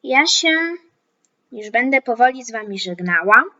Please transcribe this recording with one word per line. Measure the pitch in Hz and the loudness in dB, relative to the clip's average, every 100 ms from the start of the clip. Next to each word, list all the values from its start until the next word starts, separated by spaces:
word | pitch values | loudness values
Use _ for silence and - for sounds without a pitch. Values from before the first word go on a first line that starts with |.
Ja | 269 262 320 | 0 0 2
się | - 330 320 339 349 _ _ _ _ _ _ _ | 0 2 0 -2 -8 _ _ _ _ _ _ _
już | 226 214 | -16 -6
będę | 226 262 269 | -2 0 -2
powoli | 269 226 247 262 | -2 2 2 2
z | 240 | -12
wami | 220 214 196 | -12 -10 -10
żegnała. | 185 175 180 170 180 220 359 | -10 -8 -2 -2 4 4 4